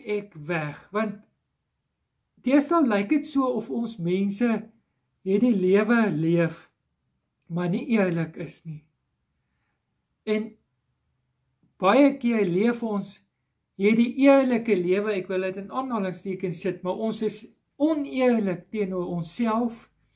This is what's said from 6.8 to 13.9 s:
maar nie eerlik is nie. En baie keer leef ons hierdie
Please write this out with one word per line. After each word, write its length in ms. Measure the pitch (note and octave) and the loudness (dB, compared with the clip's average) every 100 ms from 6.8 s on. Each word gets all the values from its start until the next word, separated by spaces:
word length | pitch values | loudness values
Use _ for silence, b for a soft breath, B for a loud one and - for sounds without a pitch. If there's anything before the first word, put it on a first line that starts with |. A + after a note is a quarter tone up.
| _ _ _ _ _ _ - | _ _ _ _ _ _ -8
maar 220 | E3+ F3 | -4 -2
nie 140 | G#3+ D4+ | -2 0
eerlik 420 | A3+ F#3 E3+ D#3+ - | 0 2 0 -4 -8
is 200 | D#3+ - | -14 -14
nie. 180 | E3 D3+ - _ _ _ _ _ _ _ _ _ _ _ _ _ | -16 -16 -18 _ _ _ _ _ _ _ _ _ _ _ _ _
En 260 | A3 G#3+ A3+ - _ _ _ _ _ _ _ _ _ _ _ _ | -4 -4 -4 -12 _ _ _ _ _ _ _ _ _ _ _ _
baie 340 | F#3 A#3+ C#4+ C#4 | 4 6 6 4
keer 280 | A#3+ A3+ F#3 | 0 0 2
leef 360 | F3 A#3 A#3+ A#3 | 2 2 0 -2
ons 340 | G3+ - - _ _ _ _ _ - | -4 -6 -14 _ _ _ _ _ -2
hierdie 340 | G3+ | 2